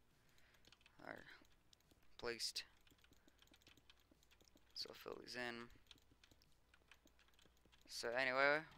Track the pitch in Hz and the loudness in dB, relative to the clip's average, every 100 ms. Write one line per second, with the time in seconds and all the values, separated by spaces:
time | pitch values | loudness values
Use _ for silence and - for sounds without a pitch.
0 | - - - - - - - - - - | -20 -20 -20 -20 -20 -20 -20 -20 -20 -14
1 | - - - - - - - - - - | -10 -10 -12 -18 -20 -20 -20 -20 -20 -20
2 | - - 120 117 - - - - - - | -20 -6 -4 -2 -2 -2 -8 -12 -20 -20
3 | - - - - - - - - - - | -20 -20 -20 -20 -20 -20 -20 -20 -20 -20
4 | - - - - - - - - - - | -20 -20 -20 -20 -20 -20 -12 -8 -8 -8
5 | - - - 123 120 117 117 - - - | -8 -8 -8 -4 -4 -4 -8 -14 -20 -20
6 | - - - - - - - - - - | -20 -20 -20 -20 -20 -20 -20 -20 -20 -20
7 | - - - - - - - - - - | -20 -20 -20 -20 -20 -20 -20 -20 -10 -4
8 | 120 120 131 131 139 151 156 | 0 4 6 8 8 8 4